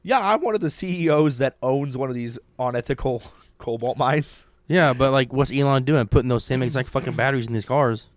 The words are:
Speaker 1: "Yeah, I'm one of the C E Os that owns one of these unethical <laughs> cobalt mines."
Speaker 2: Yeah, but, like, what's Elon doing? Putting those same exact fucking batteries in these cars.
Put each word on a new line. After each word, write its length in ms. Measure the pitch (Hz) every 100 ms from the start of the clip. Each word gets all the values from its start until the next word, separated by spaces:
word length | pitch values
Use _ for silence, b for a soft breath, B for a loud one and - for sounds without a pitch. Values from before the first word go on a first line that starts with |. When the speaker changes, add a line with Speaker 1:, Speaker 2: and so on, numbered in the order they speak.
Speaker 1:
"Yeah, 180 | 180 254
I'm 220 | 196 220
one 140 | 240
of 60 | 214
the 80 | 160
C 320 | - 185 180
E 40 | 165
Os 280 | 151 156 123
that 200 | 135 _
owns 340 | 127 139 143
one 140 | 127 131
of 60 |
these 240 | 123 120 117 _ -
unethical 640 | 123 120 - 135 135 120 - -
<laughs> 160 | _ _
cobalt 380 | - 117 120 127
mines." 500 | 131 147 151 - - _ -
Speaker 2:
Yeah, 260 | 175 151
but, 180 | 123 135
like, 220 | 135 123
what's 180 | 131 139
Elon 320 | 139 139 135
doing? 240 | 131 151 110
Putting 220 | 147 123
those 160 | 120
same 160 | - 131
exact 240 | 127 143 127
fucking 240 | 135 127
batteries 340 | 123 127 135
in 60 | 113
these 140 | 113
cars. 400 | 101 135 131 110 -